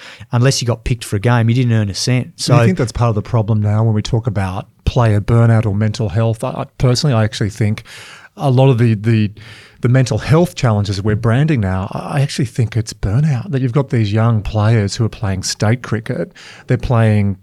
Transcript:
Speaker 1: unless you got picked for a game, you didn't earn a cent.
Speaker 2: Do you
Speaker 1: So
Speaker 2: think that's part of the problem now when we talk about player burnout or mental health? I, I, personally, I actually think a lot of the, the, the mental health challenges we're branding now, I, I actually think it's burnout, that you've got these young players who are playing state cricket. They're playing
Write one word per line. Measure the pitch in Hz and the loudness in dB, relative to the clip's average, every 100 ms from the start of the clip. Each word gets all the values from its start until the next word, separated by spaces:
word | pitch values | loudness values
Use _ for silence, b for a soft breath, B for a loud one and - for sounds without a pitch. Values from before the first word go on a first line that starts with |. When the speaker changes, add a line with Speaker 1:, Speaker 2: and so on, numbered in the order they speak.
| B B B | B B B
Speaker 1:
unless | 120 131 - | 2 2 2
you | 123 | -2
got | 113 - | -4 -2
picked | 120 | -4
for | - 104 | -4 -2
a | |
game, | 117 120 113 | 2 2 2
you | |
didn't | 120 123 | 2 2
earn | 113 104 | 2 0
a | |
cent. | - - 127 - - | -4 -2 -2 -4 -6
Speaker 2:
Do | - | 2
you | 120 | 4
Speaker 1:
So | 117 | 4
Speaker 2:
think | 185 | 2
that's | 120 | -2
part | - 120 | 0 0
of | 104 | -2
the | |
problem | - 120 104 107 | -2 -2 0 0
now | 104 107 | 0 2
when | 113 | 2
we | 107 | 0
talk | - 117 - | 0 -2 -2
about | 98 95 92 - _ - | -4 -4 -6 -12 _ -2
player | 127 113 104 | 2 2 2
burnout | 98 117 117 110 107 | 2 4 4 4 2
or | 98 | 0
mental | 107 104 107 | -2 -2 -2
health? | 87 113 113 | 0 0 -2
I, | 127 | -6
I, | - 135 - | -6 -10 -2
personally, | 131 123 151 | 0 2 2
I | 113 | 2
actually | 107 - 104 | 0 -2 -4
think | - 107 107 B B B B B - | -2 -2 -2 B B B B B -4
a | 151 | 0
lot | 127 135 | 4 4
of | 120 | 4
the, | 120 107 | 2 0
the, | 107 113 104 - B B B B | 0 0 0 -4 B B B B
the | 120 | 0
mental | 131 123 107 | 2 2 -2
health | - 160 175 - | 2 2 2 0
challenges | 123 104 101 98 | 0 0 0 -2
we're | 104 104 | -2 0
branding | 117 120 156 143 | 0 2 2 0
now, | 95 95 95 | 0 -2 -4
I, | - 180 156 | -8 -6 -2
I | |
actually | 139 - 127 | -2 -2 -4
think | - 107 110 | -2 -2 -2
it's | 107 | -6
burnout, | - 101 113 156 123 113 | -6 -2 0 0 0 -2
that | 135 | -2
you've | 127 | 0
got | 127 131 | -2 0
these | 120 104 | 0 0
young | 110 113 110 | 2 2 0
players | 95 110 104 117 101 - | -2 0 2 2 0 -2
who | 110 | -4
are | |
playing | - 98 95 | -4 -6 -4
state | - - 107 123 | -6 -2 -2 -2
cricket. | - 110 110 127 - B B B - | -4 -6 -4 -6 -8 B B B -4
They're | 123 | -4
playing | - 120 110 107 101 95 | 0 2 4 2 0 -2